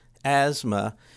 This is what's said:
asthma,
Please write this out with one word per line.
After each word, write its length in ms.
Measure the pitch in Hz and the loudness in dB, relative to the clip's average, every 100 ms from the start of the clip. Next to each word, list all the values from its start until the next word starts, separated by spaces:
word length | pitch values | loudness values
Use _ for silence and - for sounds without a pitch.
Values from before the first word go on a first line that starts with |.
| _ _ | _ _
asthma, 720 | 139 143 143 147 123 101 104 107 - | 0 2 2 0 -2 -2 -2 -6 -18